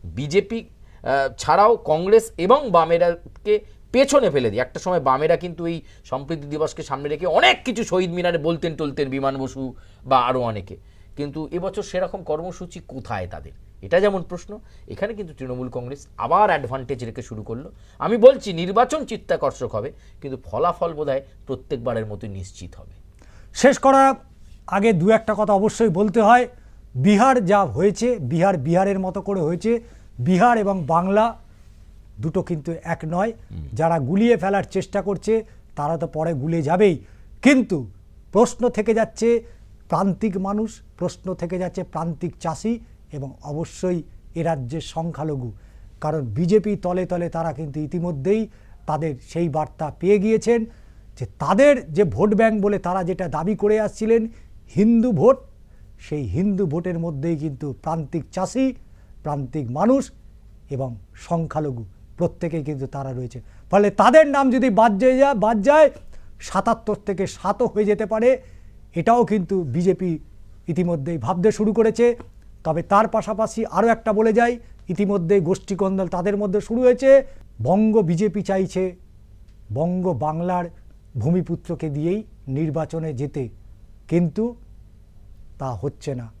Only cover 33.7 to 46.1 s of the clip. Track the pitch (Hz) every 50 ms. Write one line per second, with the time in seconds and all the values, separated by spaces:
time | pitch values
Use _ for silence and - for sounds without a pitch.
33.7 | 110 107 156 165 165 160 131 123 180 196 226 240 233 175 175 196 196 196 190 -
34.7 | - 190 - - - 202 170 196 196 170 - 214 220 226 220 - - - - -
35.7 | - - 147 147 170 151 170 165 - 151 160 170 165 131 131 160 165 165 143 143
36.7 | 160 175 214 196 160 123 - - - - - - - - - - 285 262 226 -
37.7 | 190 147 120 95 - - - - - - - - - - 240 - - - 233 240
38.7 | 240 214 208 226 226 226 220 220 - - 226 233 233 226 226 - - - - -
39.7 | - - - - 220 165 196 196 175 - - 220 175 190 190 196 202 214 226 214
40.7 | - - - - - - 175 170 - - - 185 180 - 170 170 185 180 185 175
41.7 | - 196 175 - - 160 165 170 160 - 180 170 - - - 170 156 - - 220
42.7 | 240 226 - - - - - - 151 143 135 135 135 - - 147 147 156 165 -
43.7 | - - - 185 180 170 147 - - - - - - 165 165 165 165 139 127 117
44.7 | 139 165 - - - 165 165 170 151 131 156 160 147 135 123 113 104 - - -
45.7 | - - - - - - - 151